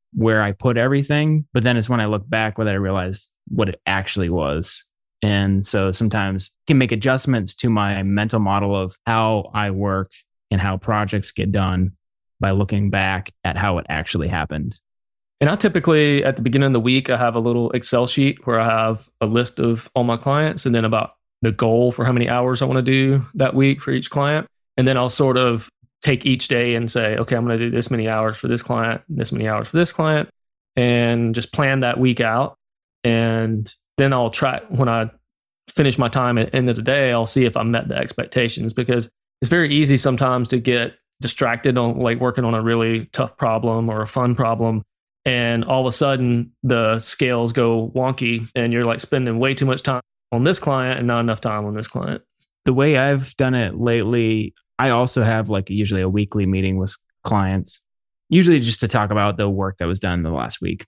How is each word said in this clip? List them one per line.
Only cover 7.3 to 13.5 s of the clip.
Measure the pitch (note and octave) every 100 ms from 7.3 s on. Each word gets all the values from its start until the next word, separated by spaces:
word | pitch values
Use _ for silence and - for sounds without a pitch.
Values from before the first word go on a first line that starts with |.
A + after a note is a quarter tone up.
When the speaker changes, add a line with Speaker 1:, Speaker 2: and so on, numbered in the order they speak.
| A#2+ F#2 -
Speaker 1:
to | A#2+
my | G#2+ G2+ G2
mental | G2 G2+ A2 A2+
model | G2+ G2+ G2+ G2+
of | F#2 - -
how | A2+ A2 G#2+ -
I | G#2+ G#2
work | G2 G2+ F#2+ F#2 - _ _ -
and | F#2+
how | F#2+ F#2+
projects | - G#2+ G#2+ G#2 -
get | - G2+
done | G2+ F#2 F2+ F#2 - _ _ _ -
by | F#2+
looking | F#2+ G2+ G#2 G2+
back | G2 F#2+ F#2 - -
at | -